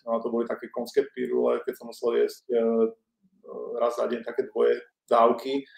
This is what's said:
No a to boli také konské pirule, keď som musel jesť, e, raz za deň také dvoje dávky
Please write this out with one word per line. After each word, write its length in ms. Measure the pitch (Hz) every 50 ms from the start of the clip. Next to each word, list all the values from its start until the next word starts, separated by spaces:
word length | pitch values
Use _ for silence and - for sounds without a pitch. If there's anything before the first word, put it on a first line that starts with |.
| -
No 100 | 117 117
a 60 | 113
to 80 | 113 123
boli 160 | 110 117 117
také 260 | 117 117 - 120 110
konské 320 | - 123 117 117 - 139 139 -
pirule, 480 | - 127 127 120 123 123 123 123 120 120 -
keď 80 | 127 123
som 140 | - 120 117
musel 260 | 113 - 123 117 120
jesť, 320 | 117 120 113 - - _ -
e, 120 | 120 117 113 113 113 113 113 113 - _ _ _ _ _ _ _ _ _ - - - 120 120 - 120 117
raz 160 | 117 120 - 123
za 80 | 110 110
deň 160 | 120 117 -
také 240 | 120 117 - - -
dvoje 320 | - 117 120 120 120 120 - - _ _ _ -
dávky 560 | 120 117 117 113 113 - 131 135 135 139 135 - -